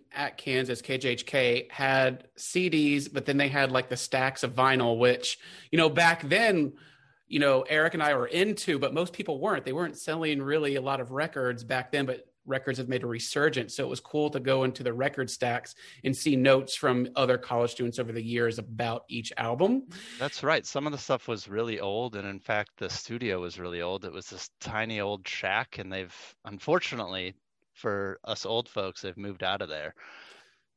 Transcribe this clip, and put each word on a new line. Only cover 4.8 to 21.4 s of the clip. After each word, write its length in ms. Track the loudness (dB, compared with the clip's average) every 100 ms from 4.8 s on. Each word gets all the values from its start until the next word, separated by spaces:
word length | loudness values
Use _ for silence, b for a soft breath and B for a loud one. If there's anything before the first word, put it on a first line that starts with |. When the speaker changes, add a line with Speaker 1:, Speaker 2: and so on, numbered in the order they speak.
| 4 6
Speaker 1:
which, 400 | 6 4 0 -6 B B B
you 60 | 4
know, 120 | 4
back 320 | 6 6 4 2
then, 420 | 4 4 4 2 -2 b b b b _
you 120 | 2
know, 240 | 4 4
Eric 300 | 4 2 2
and 80 | 2
I 140 | 2 2
were 120 | 2
into, 520 | 2 2 0 0 0
but 140 | 0
most 180 | 0 -2
people 300 | -4 -6 -4
weren't. 240 | -2 -2 -2
They 80 |
weren't 240 | -4 -4 -4
selling 440 | -6 -2 0 0
really 340 | 0 0 2 0
a 60 |
lot 200 | 0 -2
of 100 | -2
records 540 | -4 -4 0 -2 -2 -2
back 260 | -4 0
then, 140 | -2 -2
but 200 | -4 -8 _ -6
records 320 | -4 -2 -4
have 100 | -2
made 140 | -2
a 40 | -2
resurgence. 680 | -4 -4 2 2 2 -4 -4
So 80 |
it 40 | -4
was 100 | -6
cool 320 | -4 -2 0
to 80 | 0
go 240 | 2 2
into 180 | 2 0
the 100 | -4
record 380 | 0 -2 0 -4
stacks 460 | -2 -2 -2 -6 -16 B B
and 140 | -2 0
see 180 | 2 6
notes 400 | 8 6 4 0
from 320 | 2 2 2 2
other 220 | 2 2
college 320 | 2 2 2
students 300 | 0 -4 -2
over 120 | -6
the 100 | -6
years 360 | -4 0 0 0
about 460 | -8 -4 -2 -2 -6
each 220 | -8 -8 -4
album. 460 | -2 2 2 2 -2 B B B
Speaker 2:
That's 240 | -6 -2
right. 240 | 0 0 0
Some 220 | -4 -4
of 40 |
the 60 | -6
stuff 300 | -2 -2 0
was 200 | -6